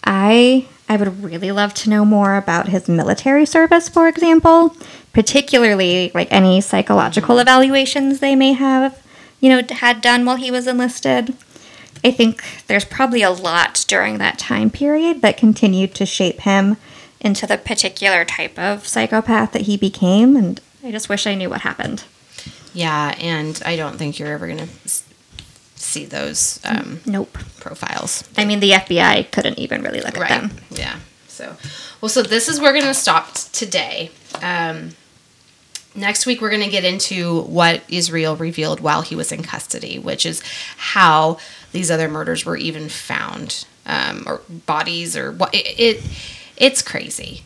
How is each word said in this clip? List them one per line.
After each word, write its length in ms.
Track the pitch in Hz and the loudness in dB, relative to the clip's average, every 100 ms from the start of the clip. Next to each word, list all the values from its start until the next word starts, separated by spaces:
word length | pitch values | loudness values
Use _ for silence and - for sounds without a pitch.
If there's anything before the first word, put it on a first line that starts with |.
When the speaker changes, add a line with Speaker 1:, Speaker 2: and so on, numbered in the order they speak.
Speaker 1:
I, 640 | - 196 202 233 247 262 254 - - | 0 2 4 6 6 4 0 -16 -2
I 80 | 214 | 0
would 260 | 202 190 | 0 -4
really 280 | 196 170 196 | -10 -6 -4
love 220 | 202 202 - | -2 -2 -2
to 140 | 214 | 0
know 160 | 214 208 | 4 4
more 300 | 214 196 196 | 4 4 2
about 340 | 190 170 - | 0 -2 0
his 180 | - - | -2 0
military 560 | 170 - 202 269 285 302 | 0 0 0 2 4 4
service, 420 | 330 320 339 330 | 4 6 4 4
for 180 | - 330 | 4 4
example, 680 | 320 339 330 330 330 339 - - - _ | 4 4 6 8 6 6 0 -20 -20 _
particularly, 960 | - 214 277 277 254 226 202 180 180 175 | 0 4 0 4 4 4 4 2 2 0
like, 180 | 175 175 | -2 2
any 300 | 202 190 185 | 4 6 4
psychological 760 | 196 190 196 202 113 - - 240 | 2 -2 2 2 4 0 4 4
Speaker 2:
Mm-hmm. 60 | |
Speaker 1:
evaluations 800 | 247 262 269 269 269 285 269 277 | 6 6 6 4 2 0 0 0
they 160 | 277 269 | 2 4
may 180 | 269 | 4
have, 480 | 262 269 262 269 262 _ - - _ | 4 2 2 0 -4 _ -20 -20 _
you 100 | 262 | 6
know, 120 | 254 247 240 | 6 2 0
had 260 | 240 233 | 2 4
done 240 | 240 247 247 | 2 4 2
while 120 | 254 | 0
he 140 | 254 | -2
was 160 | 247 247 | -4 -2
enlisted. 680 | 247 247 - 277 254 233 262 _ - - - - - | 0 -2 -2 0 0 -2 -8 _ -20 -20 -20 -20 0
I 80 | 254 | 0
think 320 | 247 226 220 - - - | 4 2 2 -12 -18 -4
there's 180 | 202 - | -4 -2
probably 360 | - 262 240 | -2 0 2
a 80 | 196 | 2
lot 560 | 180 180 170 - - - | 0 0 2 2 0 -2
during 300 | 196 202 214 | 0 0 -2
that 220 | 202 - | -4 -4
time 300 | - 208 214 | -4 0 0
period 500 | - 285 302 330 302 | 0 0 2 0 2
that 160 | 214 - | 0 4
continued 560 | 220 214 208 185 190 - | 2 4 2 2 -2 -2
to 100 | 190 | -4
shape 360 | - 180 - | 0 -2 0
him 360 | 202 196 196 214 - - - _ | 0 2 2 0 -6 -20 -20 _
into 260 | 208 196 202 | -2 -2 -2
the 120 | 214 | -4
particular 680 | - 208 196 - 202 180 170 | -2 -4 -4 -2 0 2 0
type 320 | - 160 - | -6 -8 -6
of 300 | 180 208 - | -4 -4 -6
psychopath 640 | 226 220 220 226 220 220 | -4 0 0 2 0 0
that 120 | - | -2
he 140 | 196 202 | -2 0
became, 580 | 196 - 180 196 247 277 | -2 0 2 6 6 6
and 240 | 180 202 _ _ | 2 -2 _ _
I 60 | 269 | -12
just 180 | 214 - | -10 -6
wish 180 | 202 214 | -4 -4
I 80 | 196 | -4
knew 140 | 185 | -6
what 120 | - | -6
happened. 440 | - - - - - _ _ - - - - | -6 -6 -8 -8 -14 _ _ -20 -20 -20 -16
Speaker 2:
Yeah, 420 | 175 160 151 147 - | -6 -4 -2 -4 -6
and 420 | 170 160 156 160 | -6 -6 -6 -8
I 120 | - 165 | -6 -6
don't 220 | 147 156 | -6 -8
think 200 | 151 147 | -8 -8
you're 140 | 147 | -8
ever 160 | 147 170 | -8 -8
gonna 200 | 160 165 - | -10 -12 -14
s-, 200 | - - _ _ _ - - _ _ - | -8 -8 _ _ _ -20 -20 _ _ -14
see 300 | - 151 139 | -10 -10 -10
those, 540 | 143 71 - - - | -8 -8 -4 -4 -6
um, 380 | - - - 165 - | -6 -6 -6 -10 -6
Speaker 1:
Nope. 320 | 196 - - - - | -6 -6 -12 -18 -18
Speaker 2:
profiles. 640 | - - - - - - - - | -18 -12 -10 -8 -8 -8 -6 -4
Speaker 1:
I 100 | 208 | -2
mean, 140 | 208 | 0
the 120 | 202 | 2
F 140 | 190 190 | 2 2
B 120 | 170 | 2
I 220 | 185 - | 2 2
couldn't 360 | - - - - | -2 -4 -4 -6
even 240 | - - | -8 -6
really 160 | - - | -6 -8
look 140 | - - | -8 -6
at 40 | |
Speaker 2:
Right. 80 | - | -2
Speaker 1:
them. 220 | 123 208 - - | -2 -4 -12 -16
Speaker 2:
Yeah. 240 | - 64 160 - _ _ | -12 -10 -12 -18 _ _
So, 280 | - 64 - - - - - | -20 -18 -18 -18 -18 -20 -10
well, 100 | 220 | -2
so 140 | 254 | -2
this 260 | 202 220 233 | 0 -2 -2
is 100 | 294 | 2
where 140 | 285 | 2
we're 60 | 277 | 4
gonna 120 | 277 - | 0 0
stop 400 | - 165 - - | 2 0 0 -12
t-, 60 | - | -10
today. 580 | - 208 185 147 - 165 - - - | -8 -6 -6 -6 -8 -10 -16 -18 -10
Um, 540 | 180 175 165 160 165 - _ _ _ _ _ _ _ - _ | -6 -4 -6 -8 -14 -18 _ _ _ _ _ _ _ -20 _
next 320 | 202 196 208 247 | -6 -4 -2 -2
week, 160 | 247 | -2
we're 80 | 220 | -2
gonna 200 | 208 196 | -2 -2
get 160 | 196 180 | -2 -2
into 560 | 190 - 185 175 165 | -2 -6 -4 -2 -4
what 420 | - 165 170 170 - | -2 2 2 2 -6
Israel 460 | 175 170 165 156 156 | -6 -4 -2 -4 -4
revealed 440 | 165 165 156 156 | -6 -6 -6 -4
while 240 | 156 160 | -2 -2
he 120 | 160 160 | -4 -8
was 160 | 160 | -8
in 120 | 160 | -10
custody, 560 | 170 - - - - - | -10 -12 -10 -12 -10 -10
which 260 | - - 170 | -10 -6 -6
is 160 | 160 - - - - | -6 -12 -14 -14 -12
how 600 | - 202 180 156 156 160 - - - | -4 4 6 6 2 -2 -12 -20 -12
these 180 | - 170 | -6 -2
other 160 | 160 160 | -2 -2
murders 360 | 151 165 165 165 | -4 -6 -6 -6
were 120 | 165 | -6
even 320 | 165 160 151 | -6 -8 -12
found, 760 | - - - - - - - - _ - | -12 -8 -8 -8 -10 -10 -12 -14 _ -6
um, 380 | 73 65 50 - | -4 -4 -6 -10
or 160 | 73 - | -10 -12
bodies, 680 | 165 - 151 165 170 170 - | -14 -6 -4 -4 -6 -8 -8
or 160 | 135 | -8
what. 220 | 170 185 | -6 -4
It, 260 | 208 - - | -2 -4 -2
it, 240 | 233 214 - - - - - - | 0 0 -8 -12 -16 -18 -20 0
it's 240 | 262 262 | 0 0
crazy. 600 | - - - - - - | -6 -10 -10 -12 -14 -18